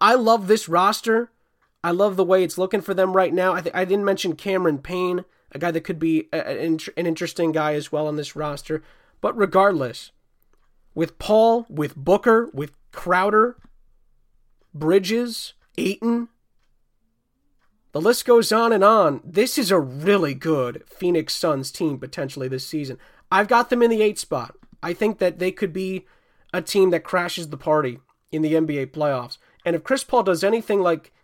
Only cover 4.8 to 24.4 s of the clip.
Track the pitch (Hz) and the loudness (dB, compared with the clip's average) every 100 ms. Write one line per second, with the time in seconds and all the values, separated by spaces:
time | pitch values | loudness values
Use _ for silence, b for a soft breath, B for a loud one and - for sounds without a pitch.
4.8 | 139 180 180 180 180 _ _ 139 170 165 | -4 -4 -4 -4 -8 _ _ -8 -4 -4
5.8 | 160 165 165 156 156 160 - 131 160 160 | -6 -4 0 -2 -2 -6 -6 -6 -4 -4
6.8 | - - 170 165 170 - 165 160 151 151 | -4 -6 -4 -4 -6 -2 -2 0 -2 -4
7.8 | 147 151 151 151 143 139 151 143 - 156 | -4 -4 -4 -4 -8 -8 -8 -8 -8 -8
8.8 | b b b b 208 240 196 190 196 175 | b b b b -4 0 2 4 4 2
9.8 | 127 - - _ _ _ _ _ _ _ | -4 -8 -18 _ _ _ _ _ _ _
10.8 | _ - 165 - - 214 226 226 226 151 | _ -4 -4 -4 2 4 6 4 -2 -6
11.8 | 143 - 139 196 247 226 233 131 147 - | -6 -4 2 2 6 4 2 -6 -10 -12
12.8 | _ - 175 180 196 214 240 247 - - | _ -12 0 2 4 4 2 0 -18 -20
13.8 | _ _ _ _ _ _ _ _ _ 151 | _ _ _ _ _ _ _ _ _ -6
14.8 | 156 190 185 226 240 226 - - _ - | 2 2 2 -2 -2 -8 -14 -18 _ -4
15.8 | - - 233 233 233 _ _ _ _ _ | -4 -2 -2 -2 -4 _ _ _ _ _
16.8 | _ _ _ _ _ _ _ _ _ _ | _ _ _ _ _ _ _ _ _ _
17.8 | _ 143 180 247 - 233 220 214 233 220 | _ -2 0 0 4 4 6 2 2 4
18.8 | 202 220 170 139 - 175 247 - 202 185 | 6 6 4 0 -4 -2 0 0 2 2
19.8 | 135 135 170 202 156 135 165 151 123 117 | 0 -4 0 2 2 -2 -2 0 0 -6
20.8 | - - 180 170 156 - 170 143 135 - | -16 -6 -2 0 -2 -2 -2 -2 -4 -4
21.8 | 165 135 135 - 135 139 131 131 - 156 | -4 -4 -8 -8 -8 -6 -8 -8 -8 -8
22.8 | 139 123 b b b 190 208 240 240 240 | -8 -12 b b b 0 2 2 2 2
23.8 | 233 226 214 208 - 139 | 2 4 0 -2 -6 -6